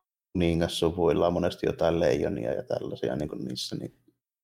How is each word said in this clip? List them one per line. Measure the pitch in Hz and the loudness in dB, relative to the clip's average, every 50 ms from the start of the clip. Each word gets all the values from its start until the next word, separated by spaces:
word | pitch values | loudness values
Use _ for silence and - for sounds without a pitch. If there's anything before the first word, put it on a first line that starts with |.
| _ _ _ _ _ _ - | _ _ _ _ _ _ 0
kuningassuvuilla | 90 87 85 85 82 85 82 - - 85 82 82 90 85 80 73 - 85 87 | 2 2 2 4 2 0 0 0 0 0 0 2 2 2 4 4 4 4 2
on | 87 | 2
monesti | 87 85 87 - - - | 2 0 -2 -2 -2 -2
jotain | 80 82 - 85 82 82 82 | -2 0 2 2 2 2 4
leijonia | 85 73 64 73 80 - - 64 57 60 69 | 4 2 2 2 0 -2 -2 -2 -4 -4 -4
ja | 50 - | -4 -4
tällaisia | - - - - - - - - 60 62 | -4 -4 -4 -4 -6 -8 -6 -4 -4 -4
niinku | 67 76 - - | -4 -4 -6 -6
niissä, | - 64 64 64 62 - - - | -8 -8 -8 -8 -8 -8 -8 -8
niin | - - - - _ _ _ _ _ _ _ _ _ | -8 -10 -10 -14 _ _ _ _ _ _ _ _ _